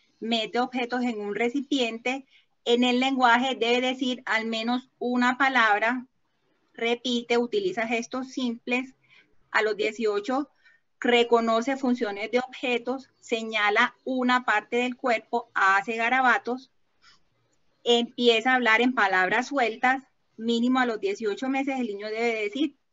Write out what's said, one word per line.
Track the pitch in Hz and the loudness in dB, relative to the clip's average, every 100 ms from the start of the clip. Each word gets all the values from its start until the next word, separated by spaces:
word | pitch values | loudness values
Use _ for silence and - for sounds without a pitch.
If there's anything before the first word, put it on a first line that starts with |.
| _ _ | _ _
mete | 226 233 214 233 | -4 -2 -2 -2
objetos | 247 247 240 247 | -2 -4 -4 -2
en | 247 214 | -2 -4
un | 202 202 | -6 -2
recipiente. | 240 285 269 277 233 226 247 269 - _ _ _ - | -2 -2 -4 -2 -2 -4 -6 -6 -10 _ _ _ 0
En | 240 | 2
el | 247 247 | 4 2
lenguaje | 262 262 247 240 262 220 | 2 2 4 4 2 0
debe | 226 247 | 0 2
decir | 254 254 254 247 - | 0 -2 -4 -4 -2
al | 220 226 | -2 -2
menos | 226 226 254 - _ | -4 -2 -4 -4 _
una | 240 247 247 254 | -2 2 2 2
palabra, | 269 262 220 208 220 254 247 _ _ _ _ _ _ | 2 4 4 4 2 -2 -8 _ _ _ _ _ _
repite, | - 233 233 254 240 233 240 | -6 -2 -2 0 -2 0 0
utiliza | 240 208 185 233 226 | 2 0 -2 -2 -2
gestos | 233 233 262 262 | -4 -4 -8 -8
simples. | - 247 233 - 247 262 - _ _ _ _ _ | -4 -4 -4 -4 -4 -4 -14 _ _ _ _ _
A | 220 | -2
los | 214 196 | 0 0
dieciocho | 214 226 214 202 202 262 294 _ _ _ _ _ | -4 -2 -2 -2 -2 -4 -4 _ _ _ _ _
reconoce | 247 240 233 233 226 226 240 269 | 2 4 4 4 4 0 0 -2
funciones | 254 240 208 202 214 | 0 0 -2 -6 -2
de | 247 | -2
objetos, | 254 - 254 233 240 269 - _ | -2 -6 -4 -2 -4 -8 -10 _
señala | - 226 220 220 208 214 240 - | -6 -6 -4 0 2 2 0 -2
una | 254 254 247 247 254 | -6 -2 2 2 2
parte | 208 - 240 | -2 0 -2
del | 254 247 | -2 -4
cuerpo, | 254 220 - 233 - | -2 -2 -2 -6 -4
hace | 185 196 196 196 226 | 0 2 2 0 -2
garabatos, | 233 254 254 214 - 262 - _ _ _ _ _ _ _ _ _ _ _ | 0 2 2 2 -2 -8 -10 _ _ _ _ _ _ _ _ _ _ _
empieza | 233 240 240 - 240 226 254 | 2 2 2 2 2 4 2
a | 254 | 2
hablar | 233 220 | 4 4
en | 254 254 | 4 2
palabras | 196 185 185 220 247 | 2 2 2 0 -2
sueltas. | 277 226 226 254 269 - _ _ - | 0 -2 0 0 0 -6 _ _ -8
Mínimo | 226 233 240 262 | -2 0 2 2
a | 240 | 0
los | 214 | -2
dieciocho | 196 202 220 202 262 | -4 -2 -4 -4 -2
meses | 269 277 262 | -2 -2 -4
el | 233 | -4
niño | 196 214 | -6 -8
debe | 220 233 220 | -2 -2 -2
decir | 208 262 294 - _ | -4 -2 -4 -4 _